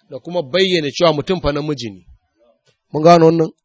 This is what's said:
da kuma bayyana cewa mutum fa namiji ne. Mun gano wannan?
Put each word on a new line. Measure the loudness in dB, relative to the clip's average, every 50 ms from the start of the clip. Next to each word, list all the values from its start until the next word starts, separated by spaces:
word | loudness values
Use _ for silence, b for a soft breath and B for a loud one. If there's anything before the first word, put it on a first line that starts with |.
| _ _
da | -18 -16
kuma | -14 -8 -8 -8
bayyana | -8 -4 -2 -2 0 0 0 -2 -4 -4
cewa | -4 0 0 0
mutum | 0 0 -2 -4 -4 -4
fa | -4 -4
namiji | -4 -4 -6 -6 -8 -8 -8 -12
ne. | -14 -14 _ _ -20 _ _ _ _ _ _ _ _ _ _ _ _ _ _ _
Mun | -6 2
gano | 6 6 6 8 6
wannan? | 4 4 2 -2 -4 -6 _ _